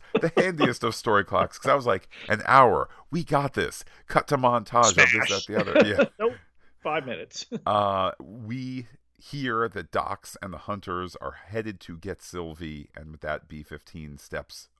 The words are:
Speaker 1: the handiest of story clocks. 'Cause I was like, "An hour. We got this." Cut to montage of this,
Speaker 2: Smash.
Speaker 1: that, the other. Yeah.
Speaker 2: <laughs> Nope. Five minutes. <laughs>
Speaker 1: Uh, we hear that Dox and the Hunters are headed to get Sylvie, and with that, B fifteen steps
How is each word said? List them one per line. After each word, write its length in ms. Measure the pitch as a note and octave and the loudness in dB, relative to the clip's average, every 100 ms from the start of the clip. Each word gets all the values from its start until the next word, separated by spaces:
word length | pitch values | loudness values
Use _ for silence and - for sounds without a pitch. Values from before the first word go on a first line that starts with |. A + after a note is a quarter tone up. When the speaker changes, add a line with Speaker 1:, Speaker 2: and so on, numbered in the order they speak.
| - A3 | -4 0
Speaker 1:
the 100 | E3 - | 0 2
handiest 460 | F3+ E3+ C#3 A#2+ | 0 2 0 2
of 100 | A#2 | -2
story 300 | A2 - G#2 | -2 2 4
clocks. 340 | G2 F2+ F#2 - | 4 2 0 -2
'Cause 140 | C3+ | 0
I 20 | |
was 140 | C#3 B2 | 2 2
like, 200 | G2 - - - | -2 -2 -12 -4
"An 140 | G#2+ - | -2 6
hour. 440 | C3 B2 E2 - - - | 8 8 6 0 -8 -8
We 140 | F2 | -6
got 320 | - D3 C#3 - | -2 -2 -2 -2
this." 280 | D#2+ - - - - | -4 -4 -16 -20 -4
Cut 220 | D#3 - | -2 2
to 100 | C#3+ | 2
montage 520 | B2+ A#2+ G#2 A#2+ A#2 | 4 2 2 4 6
of 60 | - | 6
this, 140 | C3 | 6
Speaker 2:
Smash. 200 | A#2+ C3 | 4 0
Speaker 1:
that, 160 | G2 - | -2 -2
the 120 | G#2+ | -2
other. 280 | - D4+ G#3 | 2 4 4
Yeah. 160 | G3+ C4+ | 4 0
Speaker 2:
<laughs> 80 | - | 0
Nope. 140 | A3 C4 - _ - _ | -6 -6 -14 _ -20 _
Five 240 | E3 D#3 C3+ | -4 -4 -4
minutes. 400 | F#2 - - - A#3 | -10 -12 -14 -12 -6
<laughs> 100 | - | 0
Speaker 1:
Uh, 460 | G#2 G2+ F#2+ F#2 - | 2 2 0 -2 -4
we 640 | C2+ A#2 G#2+ B2+ B2+ B2+ A#2+ - _ _ | -12 -14 -10 -8 -8 -10 -12 -18 _ _
hear 480 | - C#3+ C3 A2+ A2+ | -14 -8 -4 -2 -2
that 240 | F#2+ E2+ | -4 -6
Dox 460 | G2+ - G2 - - | -4 -4 -6 -12 -14
and 100 | G2+ | -12
the 60 | E2 | -12
Hunters 560 | - G#2 F#2 F2+ F2+ - | -8 -8 -6 -6 -6 -10
are 160 | C2+ | -12
headed 480 | - - A2 A2 F#2+ | -12 -10 -8 -6 -8
to 180 | - E2+ | -12 -12
get 240 | G2 F2+ | -10 -12
Sylvie, 680 | - F2+ E2 D#2 E2 D2+ - - | -10 -10 -10 -10 -12 -12 -14 -18
and 160 | D#2 | -18
with 100 | D#2 | -12
that, 260 | D2+ D2+ - | -6 -6 -8
B 160 | D2+ | -16
fifteen 560 | D2+ D2+ - E2+ D2+ C#2+ | -14 -16 -16 -16 -14 -16
steps 500 | - D#2 C#2+ - - _ | -14 -12 -12 -16 -20 _